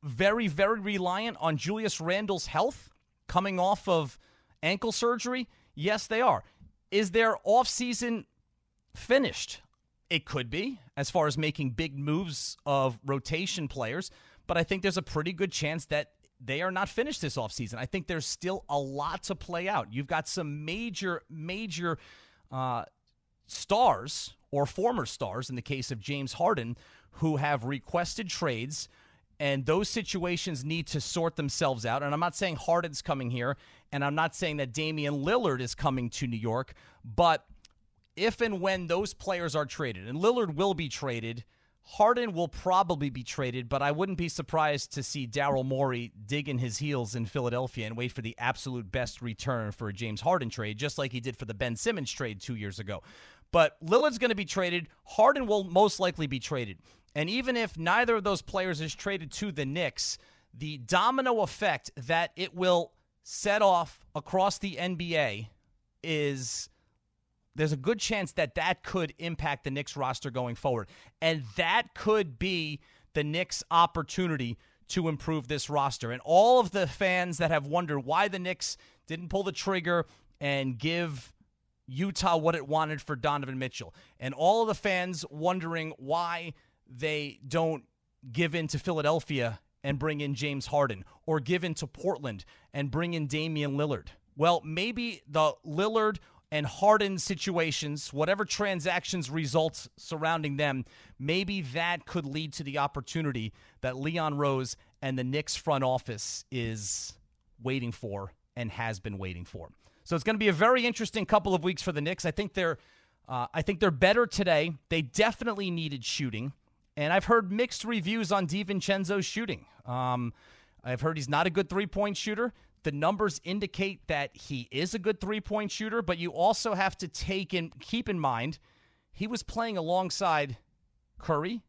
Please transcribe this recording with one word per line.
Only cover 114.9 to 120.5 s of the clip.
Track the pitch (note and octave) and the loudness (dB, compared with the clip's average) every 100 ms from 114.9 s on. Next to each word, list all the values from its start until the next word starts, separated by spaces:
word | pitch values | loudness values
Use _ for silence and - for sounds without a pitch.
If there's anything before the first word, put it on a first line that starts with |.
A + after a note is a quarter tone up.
| E3 | -2
definitely | C3 - A3 A3 A#3+ G3+ F#3+ | 0 4 2 2 -4 -2 -2
needed | E3+ D#3 C#3 | -2 -4 -4
shooting. | A2+ - C3+ G#2+ C3 - _ _ _ - | -6 -4 -4 -4 -6 -8 _ _ _ -4
And | D3 | 2
I've | F#3 - | 2 6
heard | A#3 F#3 | 4 4
mixed | G#3 A#3+ - G#3+ | 0 0 -2 -2
reviews | A3+ E3+ A3+ F#3 | 0 0 0 0
on | G3 E3+ | 0 0
DiVincenzo's | F#3+ G3 G3 - G3 F3+ G3+ - | -2 -2 -2 2 0 2 0 0
shooting. | G#3+ A3+ A2 - - - | -4 -4 -6 -10 -18 -6
Um, | B2 B2+ B2 A#2 - - | -2 0 0 -2 -6 -20